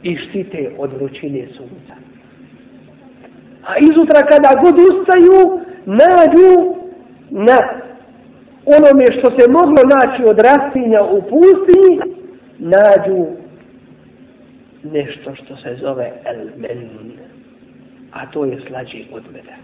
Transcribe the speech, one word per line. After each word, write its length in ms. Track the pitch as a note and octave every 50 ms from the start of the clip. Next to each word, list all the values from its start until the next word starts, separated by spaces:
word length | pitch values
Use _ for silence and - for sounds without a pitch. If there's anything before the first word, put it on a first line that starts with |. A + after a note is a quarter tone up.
| _
i 140 | F3 E3+
štite 540 | C3+ A#2+ - - G3 F#3 - - E3 C#3 A#2+ -
od 160 | - C#3+ C3+ C3
vrućine 540 | C3 C#3 C3+ - - - C#3+ C#3 C3 A#2+
sunca. 480 | - - - C3 A#2+ F#2+ - _ _ - _ _ _ _ _ _ _ _ _ - _ _ _ _ _ _ _ _ _ _ _ _ _ _ _ - - _ _ _ _ - _ _
A 60 | - F#3+ -
izutra 420 | D4 D#4+ D#4 D#4+ E4 - D#4 D4 C#4 C#4+
kada 300 | D4 C#4+ C#4 C4+ C4+ C4+ -
god 120 | F4+ D4+ F4 F4
ustaju, 760 | F#4 F4+ F#4+ F#4+ - F#4 F#4 E4+ F4+ F#4+ F#4+ F#4 F4+ F#4+ F4 - - - - -
nađu 680 | F#3+ G3 A3+ D4 F4 F#4 F4 E4 D4 C#4+ E4+ F#4 F#4 F#4 F4 E4+ - - - - - - - - _ - _ _ _
na 300 | - G3 G3+ A#3+ B3+ B3 B3+ B3+ - - - - - - _ _ _ _ _ _ _ _ _ _ _ _ _
onome 400 | - D4 D4+ D4+ C#4+ C4+ C#4 B3+ A#3 - E3
što 80 | - - - C4+
se 120 | A#3+ A#3+
moglo 300 | C4 E4 - C#4+ D4+ D4 B3+ C4 C#4
naći 280 | C4+ B3+ C4 C4 B3 B3 A3
od 100 | G#3 G#3+
rastinja 600 | A3 B3 C#4+ C#4+ C#4 C#4 - C4 B3 A3+ A3 G#3 G3+
u 180 | - G3 G3+
pustinji, 760 | F#3+ - A#3+ D4+ F4 F#4+ F#4 F#4 G4 F#4+ F4 F#4+ G4 F#4 E4+ - - - - - - - - - _ _ _ _
nađu 680 | E3 E3 F#3 G3 G#3 G#3 G3+ - - G3 F#3+ F3+ E3+ D#3 - - - - _ _ _ _ _ _ _ _ _ _ _ _ _ _ - _ _ _ _ _ _ _ _ _ _ _ -
nešto 520 | D3+ D#3 D3 C#3+ C#3 - - - C#3+ C#3
što 200 | - - _ C#3+
se 200 | C3 - C3+ A#2+ B2+
zove 300 | D3 C#3 C3+ B2+ A#2+ A#2 - - -
el 220 | - A#2+ A2+ A2 A2 -
men, 320 | - A2+ A2+ A#2+ B2 A#2 A2 G#2+ A2 G#2+ A#2 - - - _ _ _ _ _ _ _ _ _ _ _ _ _ _ _ - _
a 140 | - A#2 B2+
to 200 | C3 - D3+ C#3+
je 160 | C3+ B2 B2+ -
slađe 300 | B2 B2+ B2+ B2+ - - A2+ A2 _
od 120 | - - - - -
meda. 220 | - _ - - -